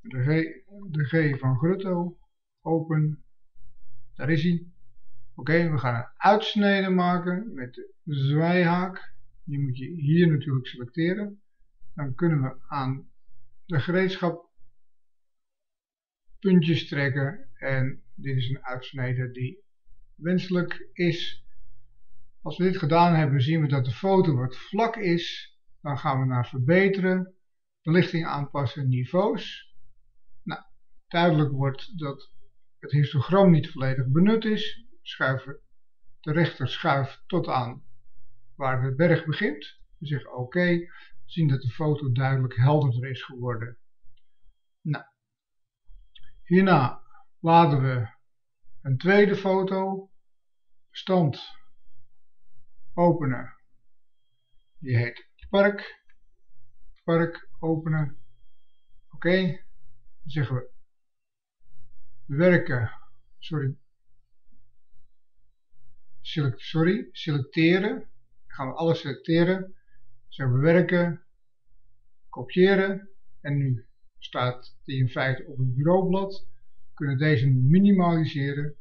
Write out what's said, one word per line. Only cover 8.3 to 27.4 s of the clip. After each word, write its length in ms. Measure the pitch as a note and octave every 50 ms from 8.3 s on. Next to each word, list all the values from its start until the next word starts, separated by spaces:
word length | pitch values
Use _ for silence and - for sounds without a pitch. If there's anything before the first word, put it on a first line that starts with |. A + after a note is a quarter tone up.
| D3 D3+ E3 E3+ F3+ F3+ F3 E3+ E3+ F3+ F#3 F#3 F#3 - - - - - - - - - -
Die 160 | - C#3+ C#3+
moet 180 | C#3 C3+ B2
je 80 | B2+ B2+
hier 420 | C#3+ F3 E3+ C#3+ C#3+ D#3+ E3+ F3
natuurlijk 400 | E3 D3+ C3+ B2 D3+ C3 C3 B2
selecteren. 760 | - - B2 A#2+ A#2+ - E3 D#3+ F3 F#3+ G#3 G#3 G3+ G3+ - _ _ _ _ - _ _ _ - - -
Dan 220 | D#3+ C#3+ C3+ C3
kunnen 260 | - E3+ E3+ D#3+ C#3+
we 140 | C3 C3 - - -
aan 420 | - D3+ C#3 C3 C3 C3+ C3+ - - - - - - - - - - - - -
de 140 | - E3+ C#3+
gereedschap 720 | - F3 E3+ F#3 F#3+ F#3 F#3 - F3+ F3 D#3 - - _ _ - - - - - - - - _ _ _ _ _ _ _ _ _ _ _ _ _ _ _ _ _ _ _ _ _ _ _ _ _ _ - - -
puntjes 480 | - F#3+ F#3 F3+ D3+ E3 D#3+ - -
trekken. 640 | - - C#3+ C#3 C#3 B2+ C#3+ C3+ - - - - - -
En 500 | - - C3+ C3+ C3 C3 C3+ C#3 - - - -
dit 220 | - C#3 C#3 C3+
is 120 | B2+ A#2+ B2
een 140 | C3+ - -
uitsnede 680 | B2+ B2+ B2+ - - - C3+ B2 B2+ B2+ B2+ B2+ B2
die 380 | B2 B2+ B2+ C3+ F#3 - - _ _ _ _ - - - - - - -
wenselijk 680 | D3 E3+ F#3 F3+ - - F3+ F3+ E3 E3+ - - - - -
is. 520 | - F3 E3+ - - - - - - - - - - - - - - - - - - - - - - - - - -
Als 160 | - D#3 D3
we 60 | - F3
dit 140 | F#3+ F#3
gedaan 380 | F#3 E3 C#3 E3 E3+ F3 F3 E3+
hebben, 260 | D#3+ D#3 C3+ C3+ B2
zien 200 | B2 D3+ E3 E3
we 60 | D3+
dat 180 | C3+ C#3+ C#3 B2+
de 60 | C3
foto 440 | A2+ - - G3 F#3+ F#3+ F3+ E3 C#3
wat 220 | B2 B2+ B2 -
vlak 380 | - - - - G#3 A#3 A3+ A3+
is. 600 | A#3 G#3 F3 E3+ E3+ - - - - - - _ _ _ - - -
Dan 160 | - D3 C#3
gaan 220 | B2+ - D#3 C3+ C3
we 60 | C3
naar 220 | C3 B2+ B2 A#2+
verbeteren, 840 | - - C3 A#2+ C#3 E3+ F#3 G3 G3 F#3+ G3 F3+ F#3 F#3 F#3 F#3 - _ _